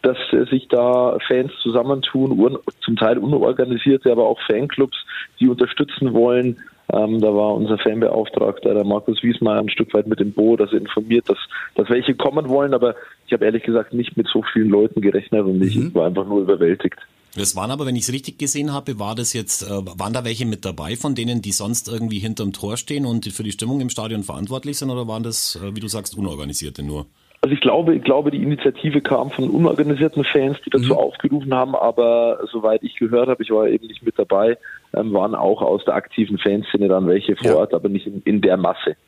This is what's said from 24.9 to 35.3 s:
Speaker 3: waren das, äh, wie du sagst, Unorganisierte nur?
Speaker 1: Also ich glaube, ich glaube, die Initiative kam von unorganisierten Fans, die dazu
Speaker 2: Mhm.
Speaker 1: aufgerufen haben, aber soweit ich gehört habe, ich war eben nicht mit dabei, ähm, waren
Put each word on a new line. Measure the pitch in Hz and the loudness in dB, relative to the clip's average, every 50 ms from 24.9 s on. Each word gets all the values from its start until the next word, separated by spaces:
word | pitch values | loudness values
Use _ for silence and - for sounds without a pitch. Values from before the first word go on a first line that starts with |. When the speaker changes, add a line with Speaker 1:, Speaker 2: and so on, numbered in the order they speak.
| 127 123 120 | -4 -4 -6
Speaker 3:
waren | 110 110 113 113 | -6 -6 -6 -6
das, | 117 110 - - - - 87 | -6 -4 -4 -4 -6 -6 -8
äh, | 92 101 101 | -8 -10 -8
wie | 107 | -8
du | 107 107 | -8 -8
sagst, | 107 113 101 - - | -8 -8 -8 -10 -6
Unorganisierte | 104 101 90 78 71 73 71 71 - 76 73 67 - 73 | -6 -6 -6 -6 -6 -8 -8 -8 -8 -8 -8 -10 -8 -8
nur? | 73 73 76 73 _ _ _ _ _ _ _ | -8 -6 -8 -10 _ _ _ _ _ _ _
Speaker 1:
Also | - 135 143 | 0 0 0
ich | 143 | 2
glaube, | - 127 110 151 170 165 160 | 2 2 2 4 2 2 2
ich | - - | 2 2
glaube, | - 135 143 147 147 | 2 0 2 2 0
die | - 208 | -2 -2
Initiative | - 139 147 - - 139 - - - 156 139 147 | -2 -2 -2 0 0 0 0 0 -6 0 0 0
kam | 135 - 135 123 - 139 | 0 0 0 0 0 -4
von | - - 131 - | -4 -4 -2 0
unorganisierten | - - 170 165 - - 151 147 147 135 151 156 - 151 139 | 2 2 4 2 4 2 2 0 2 2 0 0 0 0 -2
Fans, | - - 147 135 135 143 - - | 2 2 2 2 2 -2 -4 -6
die | - | 0
dazu | - 139 120 | 0 2 4
Speaker 2:
Mhm. | 127 - | 4 2
Speaker 1:
aufgerufen | - - - - - - - - 147 135 135 131 | 2 2 0 -2 -2 -2 0 0 0 0 0 0
haben, | 127 127 135 135 | 0 0 0 0
aber | - 87 117 117 - 120 117 117 117 117 117 113 - - 107 | 2 2 2 2 4 4 4 4 4 4 2 0 -2 -6 -6
soweit | - 117 107 110 110 110 | -6 0 2 2 2 2
ich | - 123 - | 0 -4 -4
gehört | - 123 113 120 120 120 127 | -2 -2 2 2 2 2 2
habe, | 127 - 110 | 0 -2 0
ich | - | 0
war | 110 107 110 | 2 2 4
eben | 110 113 110 - | 4 2 0 -2
nicht | 110 107 - | -6 -18 -4
mit | - 113 - | -4 -4 0
dabei, | - 101 - 98 98 104 113 120 - - - - - _ _ - | 0 0 2 2 4 4 2 2 0 -6 -20 -20 -20 _ _ -4
ähm, | - 107 110 101 | -4 -2 0 0
waren | 95 92 107 | 0 0 0